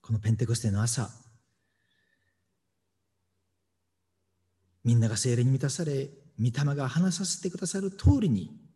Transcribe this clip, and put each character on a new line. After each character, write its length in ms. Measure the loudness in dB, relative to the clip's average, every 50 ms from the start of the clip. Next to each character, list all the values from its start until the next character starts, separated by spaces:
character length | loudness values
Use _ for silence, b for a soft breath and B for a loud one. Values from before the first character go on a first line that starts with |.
こ 120 | -4 -4 -4
の 80 | -2
ペ 100 | 0 0
ン 60 | 0
テ 100 | 0 0
コ 80 | -2 -2
ス 60 | -2
テ 100 | 0 0
の 100 | 0 0
朝、 300 | 0 0 0 -2 -4 -6 -8 -16 -20 -20 _ _ _ _ _ _ _ _ _ _ _ _ _ _ _ _ _ _ _ _ _ _ _ _ _ _ _ _ _ _ _ _ _ _ _ _ _ _ _ _ _ _ _ _ _ _ _ _ _ _ _ _ _ _ _ _ _ _ _ _ _ _ _ _ _ _ _ _ _ _ _
み 100 | 2 4
ん 60 | 4
な 80 | 4 2
が 80 | 0
聖 180 | 0 0 0 0
霊 80 | 2 2
に 80 | 2
満 80 | 2 0
た 120 | 0 -4
さ 140 | -4 -4 -4
れ、 240 | -4 -4 -4 -6 -6 -12 -20 -20 -20 _ -2
御 60 | -2 0 0
霊 200 | 0 0 0 0
が 120 | 0 -2 -2
話 280 | 0 2 2 2 0
さ 80 | -2 -4
せ 180 | -6 -6 -6 -6
て 80 | -8
く 80 | -6 -6
だ 80 | -8
さ 140 | -6 -4 -4
る 100 | -4 -4
通 300 | -6 2 4 6 6 6
り 100 | 4 2
に 220 | 2 0 -2 -6 -12 -20 -20 -20 _